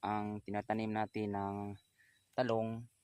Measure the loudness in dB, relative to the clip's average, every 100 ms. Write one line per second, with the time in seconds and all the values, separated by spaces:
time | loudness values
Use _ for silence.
0 | 0 0 0 -4 -4 -2 0 0 0 0
1 | 0 0 0 0 0 -2 -6 -8 _ _
2 | -20 _ _ 0 2 2 0 -4 -10 _